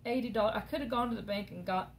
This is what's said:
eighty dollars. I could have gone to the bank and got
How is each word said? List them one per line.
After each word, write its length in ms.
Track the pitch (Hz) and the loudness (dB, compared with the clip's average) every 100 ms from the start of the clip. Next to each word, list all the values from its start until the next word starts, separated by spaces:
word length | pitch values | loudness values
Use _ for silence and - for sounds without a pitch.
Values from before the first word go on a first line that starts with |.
eighty 240 | 233 254 240 | 0 0 2
dollars. 240 | 214 214 | 4 4
I 60 | 214 | 2
could 200 | - 320 | -2 -4
have 80 | 269 | 0
gone 200 | 240 240 | 0 0
to 60 | |
the 60 | 226 | -2
bank 300 | 208 202 196 | -2 -4 -4
and 140 | 180 | -8
got 280 | 175 185 185 | 0 0 0